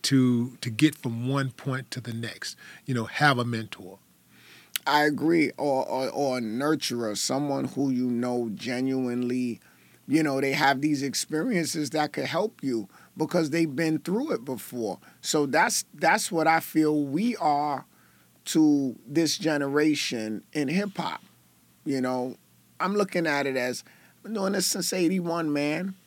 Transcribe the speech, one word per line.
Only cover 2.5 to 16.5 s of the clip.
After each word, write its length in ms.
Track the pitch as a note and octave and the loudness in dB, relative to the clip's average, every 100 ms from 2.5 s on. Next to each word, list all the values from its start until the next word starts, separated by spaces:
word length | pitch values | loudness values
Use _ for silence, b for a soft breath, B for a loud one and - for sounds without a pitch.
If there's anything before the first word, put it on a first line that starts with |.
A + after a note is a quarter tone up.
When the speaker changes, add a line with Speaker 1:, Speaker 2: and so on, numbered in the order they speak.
| - B B - | -12 B B -4
Speaker 1:
You 80 | |
know, 100 | B2 | -4
have 340 | A2 - D3 B2 | -2 2 4 4
a 60 | |
mentor. 540 | A#2+ A2+ G#2 - F#2 F#2+ _ _ _ B B B B - - | 0 -4 -8 -14 -16 -20 _ _ _ B B B B -6 2
Speaker 2:
I 180 | D3 | 4
agree, 460 | D3+ D3 D3+ E3+ D3+ - | 4 2 2 4 2 0
or, 280 | D3 C3+ - | 0 0 0
or, 220 | C3 C3 | -2 -2
or 300 | - C#3+ B2+ | -2 -2 -2
a 20 | |
nurturer, 760 | A2 A2+ D3 D#3 - A#2+ A2+ G2+ | -4 -2 0 0 -2 -4 -4 -4
someone 480 | - C3+ C#3+ C3+ C3 | -2 -2 -2 -2 -4
who 240 | C3 C#3 | -2 0
you 180 | B2+ B2+ | 0 0
know 380 | A#2+ B2 B2 A#2 | -2 -2 -2 -4
genuinely, 1040 | F#2+ A#2 B2+ C3 C3 B2+ A#2+ B2 B2+ B2 A2 b b b b - | -6 -6 -4 -2 -2 -2 -2 -2 -2 -4 -6 b b b b -2
you 160 | D3+ | 0
know, 180 | D#3 C3+ | 2 0
they 120 | C3+ | 0
have 280 | C#3 C#3 C3+ | 2 2 4
these 220 | D#3 C#3+ | 2 0
experiences 880 | C#3 - - D#3 B3+ F#3+ D#3 E3 D3 | -2 -4 -2 -2 0 0 0 -4 -4
that 220 | D#3 D3+ | -2 -2
could 120 | - C3 | -2 -2
help 360 | D#3+ A3 - | -2 -2 -4
you 260 | C#3 A#2 G#2 B B - | -2 -2 -4 B B -4
because 340 | D#3 F3 D#3 | 0 2 2
they've 240 | E3 E3 | 2 0
been 240 | C3 D#3+ D#3+ | 2 0 0
through 340 | - G3+ D#4 | 0 -2 0
it 120 | G#3 | -4
before. 540 | C#3 A#2+ - A#2+ G#2+ F2 B B | -4 -8 -8 -4 -4 -4 B B
So 240 | - D#3 C#3+ | 0 2 4
that's, 380 | D3+ A#3+ - - | 4 4 2 -6
that's 380 | D3+ E3 G#3+ - | 0 2 4 2
what 140 | E3 | 2
I 140 | D#3+ | 4